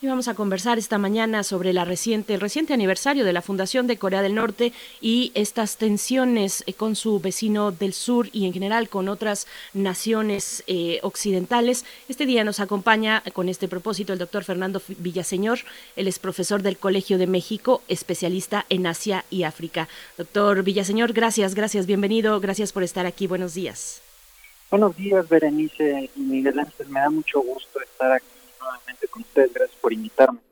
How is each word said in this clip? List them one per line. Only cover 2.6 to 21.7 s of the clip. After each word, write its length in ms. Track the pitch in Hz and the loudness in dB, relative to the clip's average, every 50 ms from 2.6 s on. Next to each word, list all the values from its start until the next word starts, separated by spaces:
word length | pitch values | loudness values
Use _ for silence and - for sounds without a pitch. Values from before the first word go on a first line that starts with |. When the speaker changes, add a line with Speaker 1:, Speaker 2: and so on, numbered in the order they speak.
| 320 311 302 | 0 2 2
Speaker 1:
aniversario 500 | 247 208 185 190 185 - 277 294 285 247 | 2 4 4 2 2 2 0 2 2 2
de 120 | 196 175 | 2 2
la 80 | 175 170 | 0 0
fundación 440 | - 196 190 190 190 - 262 247 | -2 -2 -2 -2 0 0 0 2
de 120 | 247 240 - | 0 0 0
Corea 240 | - 196 185 190 196 | 0 0 0 2 2
del 120 | 196 202 | 2 2
Norte 380 | 220 220 226 208 - 240 240 240 - - - - - - | 0 0 -2 0 0 -2 -2 -2 -4 -20 -20 -20 -6 -2
y 280 | 220 226 240 254 - - | 2 2 2 2 0 0
estas 420 | 214 208 208 - - 220 202 - | -2 -2 -2 0 -2 -2 -2 -2
tensiones, 880 | - 220 220 208 202 - - 254 262 254 254 240 226 202 196 190 - - | 0 0 2 2 0 0 0 2 2 4 4 4 2 2 0 -2 -4 -6
eh, 60 | - 185 | -8 -6
con 240 | - 208 220 214 | -4 -2 -2 -2
su 240 | 196 - 220 214 202 | -2 0 0 0 0
vecino 500 | 165 190 180 - - 220 208 208 208 208 | 0 -2 -4 -2 0 0 0 2 0 0
del 220 | 190 165 202 196 185 | -2 -2 -4 -4 -4
sur 380 | - - - 247 240 240 - - | -4 -2 0 2 0 0 0 -2
y 140 | 220 196 | -2 -2
en 80 | 185 180 | -2 -2
general 340 | 185 190 196 214 233 233 208 | -2 -2 0 0 0 0 0
con 220 | - 202 185 196 | -2 -4 -2 -2
otras 360 | 202 208 220 220 208 202 - - - - - - - | -4 -2 -2 -4 -2 -4 -6 -12 -14 -18 -18 -10 -4
naciones, 920 | 196 196 190 180 - - 220 226 220 214 214 202 202 196 - - - - - | -2 -2 -2 -2 -4 -2 -2 0 0 0 0 -2 -2 -4 -6 -8 -10 -6 -4
eh, 320 | 185 180 170 170 170 - - | -4 -2 -2 -2 -4 -2 -4
occidentales. 840 | 196 190 - - 208 190 185 185 180 247 240 240 240 254 247 - - - - - - | -6 -6 -4 -2 0 0 0 0 0 0 2 2 2 2 0 -4 -12 -18 -20 -14 -14
Este 160 | 269 - 302 | -6 -2 0
día 200 | 262 254 233 214 | 2 4 2 2
nos 160 | 214 208 - | 2 0 -2
acompaña 640 | 208 196 208 202 190 226 220 214 220 214 220 220 - - - | -2 -2 -2 0 4 4 4 4 4 2 0 0 -2 -4 -6
con 160 | - 185 180 | -4 -2 -2
este 180 | 185 - - 180 | -2 -4 -6 -6
propósito 460 | 180 185 180 214 214 170 196 180 196 | -6 -6 -6 -6 -4 -4 -4 -4 -4
el 40 | 185 | -4
doctor 240 | 180 175 - 208 185 | -4 -6 -6 -8 -4
Fernando 360 | - 190 175 190 185 196 185 | -4 -4 -4 -2 -4 -4 -6
F-, 180 | - - 190 - | -6 -8 -12 -8
Villaseñor. 600 | 175 180 165 185 170 - - 180 196 220 233 254 - - - - - - - | -8 -6 -4 -4 -4 -2 -2 0 0 0 0 -2 -4 -12 -18 -20 -20 -18 -8
Él 120 | - 196 190 | -4 -2 -2
es 100 | 185 - | -2 -2
profesor 440 | - 185 180 - 180 - 208 196 190 | -6 -8 -4 -4 -2 0 0 0 0
del 160 | 202 196 - | 0 -2 0
Colegio 400 | - 202 185 196 190 - 202 185 | 0 0 2 2 2 2 2 2
de 80 | 185 | 4
México, 560 | 175 185 180 170 - 220 202 - - 262 - - | 4 2 0 0 -2 -6 -4 2 2 2 2 2
especialista 760 | - - 170 - - 175 170 - 170 180 190 180 - - 208 - - | -4 -6 -6 -4 -6 -6 -2 -2 -2 -2 -2 -4 -2 -2 -4 0 0
en 160 | 202 185 180 | 0 0 2
Asia 400 | 170 165 - - 214 196 185 - - | 0 -2 -2 -2 -2 -2 -4 -4 -4
y 140 | - 190 175 | -4 -2 -2
África. 440 | 156 151 - 165 165 - 170 160 - - - - - - | -2 -2 -6 -12 -8 -4 -6 -6 -6 -8 -20 -20 -20 -12
Doctor 460 | - 165 - - 208 208 208 202 190 190 | -12 -12 -4 0 2 4 4 4 4 2
Villaseñor, 500 | 190 196 208 196 185 202 220 233 233 226 | 2 2 0 0 0 2 2 2 2 2
gracias, 420 | 220 233 226 214 220 202 190 196 | 2 2 2 4 2 2 2 2
gracias, 300 | 202 208 214 | 0 -2 0